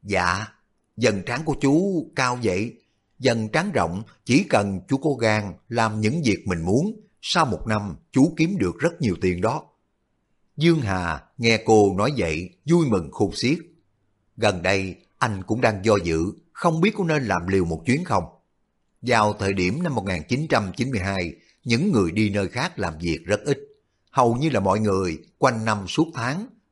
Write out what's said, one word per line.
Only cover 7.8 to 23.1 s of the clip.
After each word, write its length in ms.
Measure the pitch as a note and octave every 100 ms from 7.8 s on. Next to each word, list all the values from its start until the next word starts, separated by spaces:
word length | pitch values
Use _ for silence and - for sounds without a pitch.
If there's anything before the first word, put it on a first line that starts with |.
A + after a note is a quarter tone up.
| G2+ D2+ _
chú 220 | - C3+ -
kiếm 200 | D#3+ G3
được 220 | F#2+ F2
rất 220 | D#3+ E3+
nhiều 140 | C3 E2+
tiền 200 | F#2+ F2
đó." 220 | G2+ C#3+ - _ _ _ _ _ _ _ _ -
Dương 240 | E3 E3
Hà 420 | A2+ F#2+ F2 D2+ - _
nghe 260 | A#2 A2 -
cô 280 | A2 G#2 F#2+
nói 160 | G#2+ C#3+
vậy, 320 | E2+ D#2 F2+ _ -
vui 220 | E3+ D#3
mừng 240 | G#2 D#2
khôn 240 | - G2+ -
xiết. 240 | A#2+ E3+ - _ _ _ _ _ _ -
Gần 240 | G#2+ F#2
đây, 340 | F2 G2 F#2+ F2+ _ _
anh 260 | B2+ G2
cũng 180 | F#2 A2
đang 240 | B2 G2+ G2
do 100 | G#2
dự, 200 | E2+ D#2+ E2+ - _
không 300 | - F3+ D#3+
biết 100 | F#3+ G#3+
có 60 |
nên 200 | F3 D3+
làm 240 | A#2+ F#2 F2
liều 180 | G2 E2+
một 180 | E2 -
chuyến 180 | C3
không. 200 | F3+ G#2 E2 _ _ _ _ _ _ _
Vào 320 | A#2+ A#2 G#2+
thời 200 | G#2 G2
điểm 300 | G2 F2+ A#2+
năm 120 | F3 B2+
một 100 | G2
nghìn 180 | F2+ D2
chín 200 | B2 D3
trăm 220 | B2+ G2+ -
chín 140 | B2
mươi 80 | B2
hai, 360 | F#2 G2 F2 - _ _
những 280 | - A#2 F#3+
người 200 | C#3+ F2
đi 180 | F#2+ G#2+
nơi 180 | G2+ G2
khác 320 | - D#3+ -
làm 180 | F2+ D#2
việc 200 | E2+